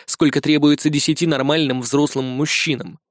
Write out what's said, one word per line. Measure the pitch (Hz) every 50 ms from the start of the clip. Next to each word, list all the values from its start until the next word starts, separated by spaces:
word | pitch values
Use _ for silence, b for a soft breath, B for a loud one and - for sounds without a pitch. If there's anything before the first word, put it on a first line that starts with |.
| B
сколько | B - - 165 143 - 147
требуется | - 151 151 147 147 147 147 - - 156
десяти | 151 143 - - 156 - 175
нормальным | 165 151 131 131 139 151 160 156 135 127 127
взрослым | 120 120 139 143 147 147 - 135 131
мужчинам. | 131 127 131 156 151 - - - 165 139 117 - 87 - - _ _